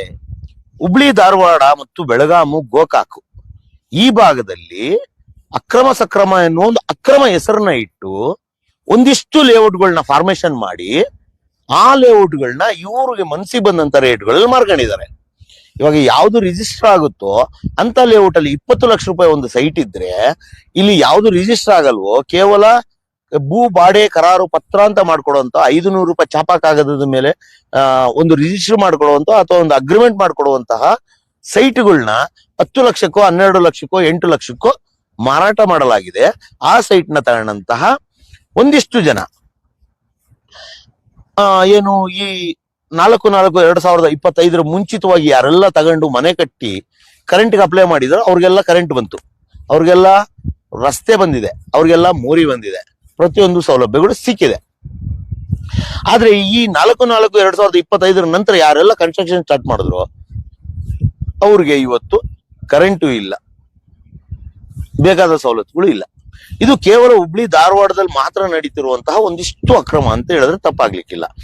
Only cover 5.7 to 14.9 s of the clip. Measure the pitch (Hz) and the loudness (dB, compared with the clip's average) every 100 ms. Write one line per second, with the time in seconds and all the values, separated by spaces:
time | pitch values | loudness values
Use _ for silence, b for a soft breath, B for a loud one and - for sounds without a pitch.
5.7 | 233 262 247 214 196 196 185 170 160 208 | 0 0 0 -2 -2 0 2 0 0 0
6.7 | 233 - - - 277 214 175 - 208 202 | -2 -6 -8 0 2 2 0 -2 -2 -2
7.7 | 131 107 _ 95 98 123 202 _ _ _ | -4 -6 _ -12 -8 -6 -8 _ _ _
8.7 | _ - 226 254 269 - 302 269 226 214 | _ -2 2 2 0 -2 0 4 4 4
9.7 | 180 190 165 139 143 180 185 175 131 98 | 2 0 0 0 0 0 -2 -4 -6 -8
10.7 | 87 90 139 254 _ _ _ _ _ - | -10 -6 -4 -4 _ _ _ _ _ -4
11.7 | 147 233 277 254 214 185 147 127 131 214 | 2 4 4 4 4 2 -2 -6 -4 -6
12.7 | 175 185 240 262 220 170 151 190 247 202 | -6 -8 -6 -6 -6 -6 -8 -8 -2 0
13.7 | 175 147 139 131 113 98 143 233 254 208 | 0 0 0 2 0 0 2 2 2 2
14.7 | 160 117 | 0 -2